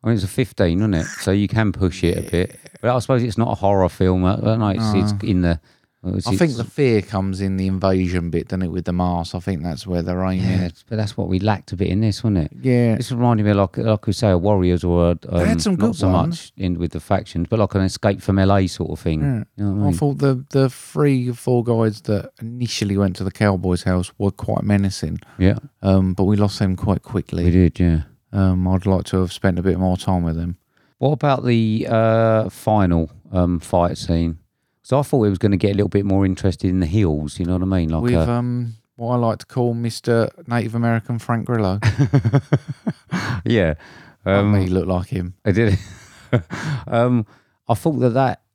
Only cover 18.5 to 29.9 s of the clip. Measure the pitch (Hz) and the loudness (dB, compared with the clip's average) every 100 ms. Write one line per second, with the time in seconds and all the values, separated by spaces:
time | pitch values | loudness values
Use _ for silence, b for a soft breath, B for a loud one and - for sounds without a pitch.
18.5 | 98 92 - - 78 - 80 147 120 - | 4 2 -2 -8 -4 -2 -2 0 -2 -6
19.5 | - 101 98 101 87 147 139 139 127 135 | -6 -4 -2 0 0 -2 0 0 0 -2
20.5 | 139 135 - - - 147 135 123 117 - | 0 0 -2 -10 0 2 2 -2 -6 0
21.5 | 123 117 113 113 107 - 104 - _ 113 | 0 2 2 2 0 -4 -4 -4 _ -14
22.5 | 120 120 - 101 98 98 90 95 - 107 | -8 -6 -4 -2 2 0 0 -6 0 2
23.5 | 95 92 90 - 92 87 _ 101 - - | 2 0 0 0 -2 -2 _ -4 -4 -4
24.5 | 110 104 101 98 95 80 - - - 95 | -4 2 2 2 -2 -6 -6 -10 0 2
25.5 | 107 - _ 98 95 95 90 98 104 104 | 2 -6 _ 2 2 2 2 2 2 0
26.5 | - 98 92 107 90 - 104 - 82 87 | 0 -2 -2 -2 -2 -2 -6 -4 -2 2
27.5 | 85 87 - 87 80 76 _ _ 101 95 | 4 4 4 2 2 -2 _ _ 0 2
28.5 | 92 92 92 98 95 - 95 92 - 98 | 2 2 0 2 0 0 -2 -2 0 -2
29.5 | 90 90 87 92 | 0 0 2 0